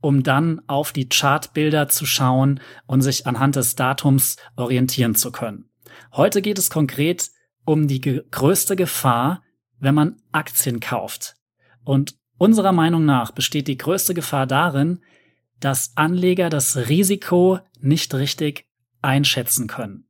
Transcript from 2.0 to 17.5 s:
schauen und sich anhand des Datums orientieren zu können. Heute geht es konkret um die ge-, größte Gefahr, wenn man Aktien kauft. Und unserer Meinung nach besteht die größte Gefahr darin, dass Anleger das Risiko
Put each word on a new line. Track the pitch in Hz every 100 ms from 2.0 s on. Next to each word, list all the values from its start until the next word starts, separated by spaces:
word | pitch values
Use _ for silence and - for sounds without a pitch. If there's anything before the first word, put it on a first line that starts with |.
schauen | 143 - 131 131 135 135 - - _
und | 135
sich | 135 131 -
anhand | 120 135
des | 139 117 -
Datums | 127 135 143 135 - - - -
orientieren | 120 127 127 131 117
zu | 110 123
können. | - 117 101 - _ _ - -
Heute | - 190 208
geht | 196 196
es | 180
konkret | 156 143 - 151 175 - _ _ _
um | - 151 147
die | 135
ge-, | 135 131 -
größte | - 135 190 -
Gefahr, | 190 175 - 139 120 131 180 _ _ _ _
wenn | 135
man | 151 151 - _
Aktien | 156 151 - - 117
kauft. | - 120 - - - _ _ _ _ _
Und | - 135 143 - _ _
unserer | 190 220 196
Meinung | 175 160 170
nach | 151 135 113
besteht | - - 151 139
die | 131
größte | - 185 -
Gefahr | 175 147 143 131
darin, | 135 170 139 151 175 _ _ _ _ _ _
dass | 143 135 - -
Anleger | 156 180 180 180 175
das | 151 - 135 117
Risiko | 156 190 196 - 180 180